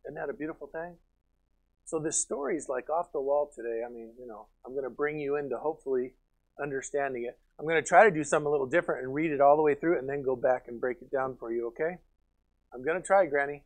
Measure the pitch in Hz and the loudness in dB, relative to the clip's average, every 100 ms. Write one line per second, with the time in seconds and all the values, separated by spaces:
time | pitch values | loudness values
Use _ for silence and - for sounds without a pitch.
0 | - 151 151 123 156 156 143 160 175 170 | -12 -8 -8 -6 -8 -10 -12 -10 -10 -14
1 | _ _ _ _ _ _ _ _ - 160 | _ _ _ _ _ _ _ _ -6 -4
2 | 156 - - 135 143 165 - 127 120 160 | -2 -4 -4 -4 -4 -4 -4 -6 -2 -4
3 | 175 151 135 143 147 - 117 113 120 120 | -2 -4 0 0 0 -6 -6 -6 -6 -10
4 | 113 120 123 104 107 _ 127 135 131 120 | -16 -16 -16 -16 -20 _ -10 -8 -8 -4
5 | 147 151 143 143 143 117 151 160 135 127 | -4 -2 -4 -4 -4 -4 -4 -6 -2 0
6 | 127 _ _ _ _ - 143 135 - 143 | -2 _ _ _ _ -10 -6 -6 -4 -2
7 | 139 123 120 - _ - 151 165 - 175 | -2 -4 -6 -10 _ -8 0 0 8 8
8 | 214 156 147 156 147 147 131 165 170 135 | 10 6 0 0 2 0 2 0 0 -4
9 | 131 139 160 139 143 151 151 143 165 170 | -4 -2 -2 6 8 8 4 2 2 0
10 | 131 143 131 127 131 123 - 120 127 120 | 0 -4 -2 0 2 0 -2 -6 -4 -6
11 | 127 135 131 127 120 117 117 117 160 180 | -4 -2 -2 -6 -6 -4 -4 -4 -4 -4
12 | _ _ _ _ _ _ _ 123 131 180 | _ _ _ _ _ _ _ -8 -4 -4
13 | 170 196 165 143 143 147 | 4 4 4 2 0 -6